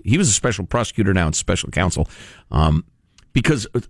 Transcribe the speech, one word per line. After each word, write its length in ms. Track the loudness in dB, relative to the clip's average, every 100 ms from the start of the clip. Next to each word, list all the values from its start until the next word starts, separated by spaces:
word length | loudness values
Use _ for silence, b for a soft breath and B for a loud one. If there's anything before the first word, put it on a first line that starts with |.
| -2
He 140 | 2
was 100 | 2
a 40 |
special 300 | 0 -2 -4 -4
prosecutor, 440 | -4 -2 0 2
now 160 | 2 0
it's 120 | -2
special 320 | -2 -4 -2
counsel. 360 | -2 -2 0 -4 B B B B
Um, 340 | 2 4 2 -2 _ _ _ _
because, 320 | 0 2 0 -2
uh, 60 | -6